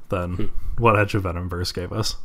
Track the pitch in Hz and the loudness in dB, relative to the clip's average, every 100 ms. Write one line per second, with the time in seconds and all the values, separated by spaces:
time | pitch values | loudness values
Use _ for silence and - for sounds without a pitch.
0 | - 98 87 90 101 - - - 117 104 | -6 -4 -2 0 2 4 2 2 4 4
1 | 101 107 92 85 90 87 87 - 90 104 | 4 0 -2 -4 -6 -4 -6 -6 -6 -4
2 | 107 - | -4 -4